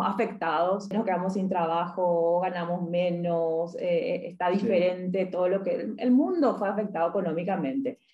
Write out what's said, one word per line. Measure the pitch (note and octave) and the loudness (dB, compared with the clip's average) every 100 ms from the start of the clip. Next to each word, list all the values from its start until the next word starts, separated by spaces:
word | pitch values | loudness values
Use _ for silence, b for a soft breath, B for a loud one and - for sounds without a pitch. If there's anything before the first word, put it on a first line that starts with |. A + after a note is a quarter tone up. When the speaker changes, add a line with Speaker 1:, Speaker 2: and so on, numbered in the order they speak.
| - | 0
Speaker 1:
afectados, | G3+ A3+ - E3 D#3 F3 G3+ - | 0 -2 -2 -2 0 2 0 -2
nos | G#3 G#3 | -2 0
quedamos | F3 F#3+ | 0 0
sin | G3 F#3 | -2 0
trabajo, | F3+ E3 E3 F3 - F3+ E3+ E3 F3 | 0 0 0 -2 0 2 4 4 2
ganamos | F#3 F3+ E3+ F3 E3+ | 0 -2 -4 -4 -2
menos, | F3 F3+ F3 E3+ E3+ E3 D#3+ F3 - | 0 0 0 0 0 0 0 -2 -4
eh, | F3+ E3+ - F3 | 0 0 0 -4
eh, | F3 | -6
está | - F3+ | -2 0
Speaker 2:
Sí. | G3 | 2
Speaker 1:
diferente | A3+ F3+ F3+ F3+ F#3 F#3+ F3+ | 2 2 2 0 -2 -2 -2
todo | E3+ F3+ | 0 0
lo | G3 | 0
que, | F#3+ F3 | 0 -2
el, | A3 - | -4 -2
el | B3+ | 4
mundo | B3 F4 F4+ C4 F#3+ | 4 4 2 2 2
fue | G3+ | -2
afectado | G3+ G3+ F3 E3+ | -2 -2 0 0
económicamente. | G3 F3 D#3+ F3+ F#3+ C#3 C3+ B2+ - b | 0 -2 -2 -2 -2 -2 -2 -4 -6 b